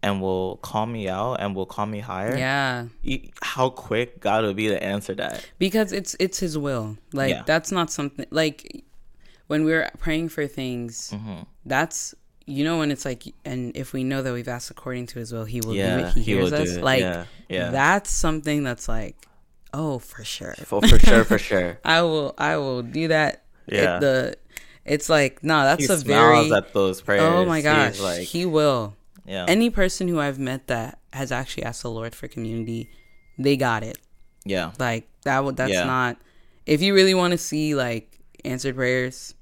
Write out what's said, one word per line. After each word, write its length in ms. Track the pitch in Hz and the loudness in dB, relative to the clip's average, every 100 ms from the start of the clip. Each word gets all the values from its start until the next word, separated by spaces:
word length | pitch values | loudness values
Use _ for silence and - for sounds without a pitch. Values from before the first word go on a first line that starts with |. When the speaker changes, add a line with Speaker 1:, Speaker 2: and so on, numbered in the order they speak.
Speaker 1:
and 180 | 101 98 | -2 -2
will 360 | 95 92 92 95 | -2 -2 -4 -8
call 300 | - 107 113 | -6 -4 -4
me 200 | 117 95 | -4 -6
out 280 | 92 113 127 | -4 -4 -4
and 200 | 101 95 | -6 -6
will 120 | 92 | -8
call 180 | - 104 | -6 -6
me 140 | 104 | -6
higher." 360 | 110 92 104 131 | -10 -8 -4 -4
Speaker 2:
Yeah. 520 | 131 139 135 123 117 - - | -2 -2 -2 -4 -10 -8 -6
Speaker 1:
Y-, 240 | 131 - - | -6 -8 -12
how 260 | - - 131 | -10 -2 -2
quick 500 | 127 - 110 120 - | -2 -4 -4 -4 -6
God 240 | 104 110 | -2 0
will 120 | 107 98 | 0 -2
be 120 | 110 | -2
to 140 | 95 | -2
answer 300 | 98 101 - 95 | -2 -6 -6 -8
that. 300 | - - - - | -8 -10 -16 -4
Speaker 2:
Because 320 | 190 220 208 | 0 0 -2
it's, 240 | 196 180 - | -4 -8 -4
it's 200 | 185 - | -4 -4
his 180 | 185 151 | -6 -4
will. 400 | 143 127 107 107 _ | -4 -6 -6 -12 _
Like, 160 | 139 135 | -4 -2
Speaker 1:
Yeah. 140 | 92 - | -2 0
Speaker 2:
that's 260 | 160 - | 0 0
not 200 | 190 165 | -2 -2
something, 340 | - 143 - 131 | -4 -8 -8 -6
like, 520 | 151 156 - - - - - - - - - _ | -2 -2 -4 -18 -18 -18 -20 -20 -20 -20 -20 _
when 180 | 151 | 0
we're 240 | 156 160 - - | 2 0 -2 -4
praying 300 | - 156 165 | -4 -2 -4
for 180 | 160 143 | -6 -8
things, 640 | 143 131 123 120 113 - | -6 -8 -6 -10 -12 -12
Speaker 1:
Mm-hmm. 300 | 104 107 90 - - - | -12 -12 -12 -14 -20 -4
Speaker 2:
that's, 480 | 131 165 - - - _ _ - | -2 -2 -6 -12 -16 _ _ -12
you 160 | 139 | -4
know, 160 | 151 170 | -2 0
when 100 | 151 | -2
it's 160 | 139 139 | -4 -6
like, 180 | 123 - - | -10 -12 -18
"And 340 | - 127 123 - | -10 -8 -8 -10
if 160 | 127 | -8
we 100 | 135 | -6
know 200 | 131 135 | -4 -4
that 100 | 131 | -4
we've 140 | 120 120 | -6 -8
asked 240 | 123 - | -10 -12
according 340 | - - 123 120 | -14 -10 -10 -10
to 120 | 120 | -12
his 120 | 117 | -10
will, 140 | 117 107 | -10 -8
he 160 | 120 | -6
will 140 | 110 98 | -4 0
Speaker 1:
Yeah, 220 | 98 90 | 0 0
Speaker 2:
do 60 | 87 | 4
it. 80 | |
He 80 | 90 | 4
Speaker 1:
he 120 | 107 | 4
Speaker 2:
hears 180 | 101 90 | 2 2
Speaker 1:
will 100 | - | 0
Speaker 2:
us." 80 | 90 | -2
Speaker 1:
do 80 | 87 | 0
it. 40 | |
Speaker 2:
Like, 180 | - - | 2 2
Speaker 1:
Yeah, 240 | 92 85 87 - - | 0 -4 -8 -18 -8
yeah. 220 | 90 87 | -6 -2
Speaker 2:
that's 400 | 135 143 196 202 | 0 2 2 0
something 520 | - 165 156 151 147 | 0 0 0 -2 -2
that's 240 | 139 120 - | -2 -6 -2
like, 280 | 113 101 - - _ _ _ - | -2 -4 -12 -20 _ _ _ -12
"Oh, 240 | 139 156 131 | -6 -4 -6
for 240 | - - | -10 -16
sure." 300 | 110 - - - | -12 -12 -12 -14
Speaker 1:
For, 160 | - 101 | -4 2
for 180 | 220 - | 10 12
sure, 240 | - 117 | 12 12
for 140 | 110 107 | 8 2
Speaker 2:
<laughs> 120 | - | 2
Speaker 1:
sure. 280 | 98 87 82 | 0 0 -4
Speaker 2:
I 180 | - 165 | 2 2
will, 300 | 170 156 139 - | 4 0 -4 -4
I 200 | 151 160 | -2 0
will 240 | 139 123 | -2 -6
do 240 | 120 143 160 | -6 -4 0
that. 340 | 156 151 - - - - | 2 2 -2 -14 -20 -4
It, 80 | 101 | 0
Speaker 1:
Yeah. 160 | 95 87 | 2 2
Speaker 2:
the, 360 | 143 131 127 - - - - - - | 2 0 -2 -8 -18 -20 -20 -18 -4
it's 240 | 147 - | -4 2
like, 340 | 156 135 - | 2 2 0
nah, 200 | 151 156 | 0 4
that's 220 | 135 147 139 | 4 4 2
Speaker 1:
He 40 | |
Speaker 2:
a 40 | 175 | 0
Speaker 1:
smiles 500 | 139 139 117 120 117 | 2 6 8 8 6
Speaker 2:
very 40 | |
Speaker 1:
at 200 | 107 95 | 2 2
those 280 | 104 98 92 | 0 0 0
prayers. 200 | - 101 | 0 2
Speaker 2:
Oh 220 | 160 175 180 | 4 4 2
my 120 | 160 | 0
Speaker 1:
He's 60 | 151 | 2
Speaker 2:
gosh, 340 | 151 131 101 | 2 2 -2
Speaker 1:
like, 220 | 98 87 | -4 -4
Speaker 2:
he 240 | 90 170 180 | -4 -4 0
will. 500 | 156 151 127 107 101 - - - | 2 2 0 -4 -12 -20 -20 -12
Speaker 1:
Yeah. 200 | 95 90 | -6 0
Speaker 2:
Any 220 | 190 233 | 2 2
person 380 | 220 185 - 185 | 2 0 0 -2
who 120 | 170 | -2
I've 180 | 143 135 | -2 -4
met 280 | 131 131 - | -6 -6 -6
that 320 | 120 117 - _ | -6 -6 -12 _
has 180 | 135 135 | -10 -6
actually 320 | 127 131 - | -6 -6 -8
asked 180 | 123 117 | -8 -8
the 60 | 123 | -10
Lord 220 | 113 117 | -8 -10
for 140 | - - | -12 -14
community, 640 | - 113 113 113 117 117 - _ - _ - | -10 -8 -6 -8 -8 -10 -18 _ -20 _ -4
they 200 | 135 139 | 0 2
got 260 | 127 113 | 0 -2
it. 140 | 110 - _ - - _ | -6 -14 _ -20 -20 _
Speaker 1:
Yeah. 280 | 98 95 85 101 | -4 -4 -4 -4
Speaker 2:
Like, 280 | 123 113 - _ | -4 -4 -8 _
that 200 | 147 135 | -2 -2
would, 140 | 139 131 | -2 -4
that's 140 | 131 | -2
Speaker 1:
Yeah. 120 | 92 131 | 0 0
Speaker 2:
not, 320 | 127 123 120 _ - - _ - | 0 -2 -4 _ -20 -20 _ -2
if 160 | 151 | 0
you 120 | 196 | 4
really 200 | 196 190 185 | 4 4 4
wanna 220 | 175 175 | 2 0
see, 360 | - 151 151 143 | -4 -4 -2 -2
like, 440 | 123 113 - - - _ | -2 -6 -10 -20 -20 _
answered 320 | - 127 135 127 | -10 -6 -6 -2
prayers 580 | 127 127 127 127 - - | -2 0 -2 -8 -18 -20